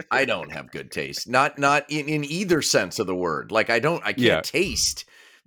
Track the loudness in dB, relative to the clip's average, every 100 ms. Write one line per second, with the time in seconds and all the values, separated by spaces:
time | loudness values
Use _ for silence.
0 | -2 0 2 -2 -4 -10 -10 -12 -8 -6
1 | -6 -6 0 2 2 2 2 2 0 -4
2 | -2 -4 -2 -4 0 2 4 2 0 -2
3 | -2 0 0 -2 0 0 2 2 2 0
4 | -2 2 4 4 2 -2 0 0 -2 -2
5 | -12 -20 -20 _